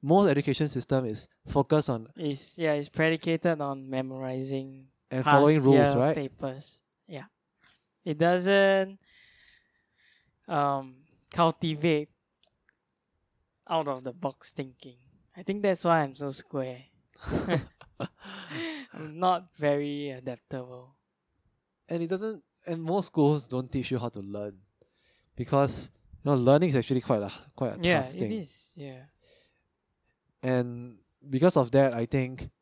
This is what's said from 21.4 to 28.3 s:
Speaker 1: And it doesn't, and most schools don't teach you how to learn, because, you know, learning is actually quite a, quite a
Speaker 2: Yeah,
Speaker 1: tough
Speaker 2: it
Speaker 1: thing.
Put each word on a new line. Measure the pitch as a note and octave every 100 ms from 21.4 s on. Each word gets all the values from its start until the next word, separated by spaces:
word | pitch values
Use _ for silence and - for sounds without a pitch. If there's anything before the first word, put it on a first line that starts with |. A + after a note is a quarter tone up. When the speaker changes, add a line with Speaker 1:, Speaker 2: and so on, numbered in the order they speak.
| _ _ _ _ _
Speaker 1:
And | E3+
it | E3
doesn't, | F#3 A3 G#3 _ _ -
and | E3
most | D#3+ F#3+ F#3
schools | - C#3+ D3+ C3
don't | B2+ B2+
teach | C3+ A#2+
you | C3
how | A#2+
to | G#2+
learn, | G2 G2+ G#2 F#2+ F#2+ _ _ _ _ _ _ -
because, | B2 C#3+ C#3 - - _ _ -
you | C#3
know, | C#3
learning | B2 D3 F3
is | C3
actually | A2+ B2+
quite | - A2+
a, | G2+ - - -
quite | B2+ G#2
a |
Speaker 2:
Yeah, | F3 E3+
Speaker 1:
tough | B2+ E3
Speaker 2:
it |
Speaker 1:
thing. | A2